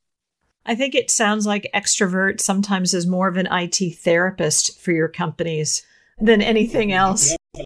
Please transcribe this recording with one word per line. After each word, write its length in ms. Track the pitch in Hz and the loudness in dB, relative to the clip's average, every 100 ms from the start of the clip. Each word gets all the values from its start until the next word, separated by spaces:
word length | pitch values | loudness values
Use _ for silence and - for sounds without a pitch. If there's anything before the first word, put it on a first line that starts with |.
| _ _ _ _ _ _ | _ _ _ _ _ _
I 100 | - | -6
think 200 | 233 269 | -4 0
it 160 | 269 - | -2 0
sounds 360 | - 214 214 208 | 0 2 0 0
like 240 | 208 - | -2 -2
Extrovert 640 | 202 - - 190 185 190 196 | -4 -2 0 0 2 0 0
sometimes 520 | - 190 196 190 180 | -2 0 0 0 0
is 140 | 185 175 | 0 0
more 220 | 180 190 | 0 0
of 80 | 180 | 0
an 100 | 185 | 0
I 200 | 180 175 | -2 -2
T 240 | - 180 | -2 -4
therapist 880 | - 180 170 185 185 156 151 - - | -2 2 2 2 0 0 0 -2 -4
for 120 | - | -2
your 160 | 165 160 | 0 0
companies 720 | - 175 - 165 156 151 - - _ _ - | -2 -6 -4 -4 -4 -4 -6 -8 _ _ -2
than 220 | 214 214 | 4 4
anything 500 | 208 220 233 - 208 | 4 2 0 0 0
else. 420 | 185 190 208 - 330 _ - | 2 2 2 0 -2 _ -16